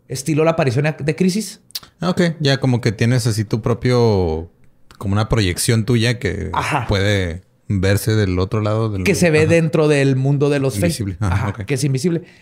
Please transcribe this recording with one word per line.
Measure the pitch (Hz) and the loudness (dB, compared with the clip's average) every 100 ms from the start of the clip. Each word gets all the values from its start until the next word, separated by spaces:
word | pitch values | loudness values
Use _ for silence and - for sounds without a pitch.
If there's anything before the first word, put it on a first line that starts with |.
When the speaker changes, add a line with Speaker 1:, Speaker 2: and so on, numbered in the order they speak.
| - | -12
Speaker 1:
Estilo | 135 - 151 | -8 -2 0
la | 160 | 2
aparición | 165 139 117 151 156 | 2 0 0 0 -2
de | 143 156 | -4 0
Crisis. | 185 196 214 - _ - - - | 0 0 -4 -12 _ -18 -18 -8
Speaker 2:
Ah, | 170 | -4
ok. | 185 170 - | 0 0 0
Ya | 143 135 | 0 2
como | 135 120 | 2 0
que | 120 | 0
tienes | - 117 127 117 | 0 2 2 0
así | 107 | -2
tu | 107 113 | -2 -2
propio, | 117 117 127 123 117 98 87 80 85 _ - _ - - | -2 -2 0 2 4 2 0 -2 -6 _ -20 _ -20 -10
como | 101 | -2
una | 101 113 | -2 0
proyección | 117 95 90 - 113 107 | 0 0 0 0 0 2
tuya | 120 113 113 | 2 2 0
que | 92 90 85 | -4 -4 -4
Speaker 1:
Ajá. | 143 - 143 110 | -4 -2 -2 -2
Speaker 2:
puede | 98 98 101 90 87 - _ - | 0 0 0 -2 -6 -12 _ -4
verse | 101 95 104 - | 0 2 2 2
del | 110 98 90 | 0 2 0
otro | 95 110 | 0 -2
lado | 104 110 113 | -2 0 -2
del | 98 | -2
Speaker 1:
Que | 92 | -2
se | 180 175 | 0 2
ve | 151 | 4
Speaker 2:
Ajá. | 156 | 4
Speaker 1:
dentro | 165 165 160 151 | 2 2 2 2
del | 147 139 131 | 4 2 2
mundo | 135 143 143 | 0 2 2
de | 143 | 0
los | 135 | 0
Fae. | 101 175 | 0 -2
Speaker 2:
Invisible. | - 101 87 | -2 -4 -4
Ajá, | 104 | -2
Speaker 1:
Ajá, | 98 101 | 0 -2
Speaker 2:
ok. | 98 | -4
Speaker 1:
que | 98 | -4
es | 135 | -2
invisible. | 147 135 180 165 - - | 0 0 0 -2 -6 -20